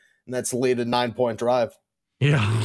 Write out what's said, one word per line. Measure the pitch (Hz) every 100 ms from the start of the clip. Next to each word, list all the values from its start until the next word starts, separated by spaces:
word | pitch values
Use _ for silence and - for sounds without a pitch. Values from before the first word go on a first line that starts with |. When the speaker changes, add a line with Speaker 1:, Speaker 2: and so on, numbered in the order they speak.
| _ _ -
Speaker 1:
and |
that's | 127 117
lead | 123 127 120
a | 120
nine-point | 123 123 110 120 107
drive. | 120 127 113 - _ _ _ -
Speaker 2:
Yeah, | 139 147 104 110